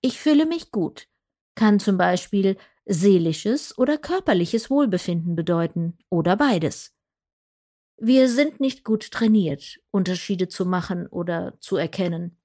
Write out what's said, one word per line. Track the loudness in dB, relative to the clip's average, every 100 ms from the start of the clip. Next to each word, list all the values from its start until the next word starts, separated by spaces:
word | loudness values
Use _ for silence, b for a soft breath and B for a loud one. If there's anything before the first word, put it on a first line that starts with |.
Ich | -2 -2
fühle | 2 4
mich | 4 -2 -6
gut, | -4 -4 -6 -20 _ _ _ _
kann | 2 4 4
zum | 2 0
Beispiel | 2 0 -2 0 0 -2 b b
seelisches | -4 2 4 4 2 -2 -2 -4 -6 -2
oder | -2 -2
körperliches | -2 -4 0 0 0 -2 0
Wohlbefinden | 0 2 0 -2 -4 -2 -4
bedeuten | -2 0 -2 -4 -6 -8 _
oder | -2 0 2
beides. | 2 2 -2 -6 -16 _ _ _ _ _ _ _ _ _ _ _
Wir | 4 6 6
sind | 4 0 0
nicht | -4 -4
gut | -4 -4 -4
trainiert, | 0 4 4 2 -4 -10 -20 _
Unterschiede | -2 -2 -4 -4 -4 -4
zu | -4 -2
machen | -2 -4 -8 -8
oder | -8 -4 -4 -6 -12
zu | -6 -4
erkennen. | -2 -4 -4 -4 -8 _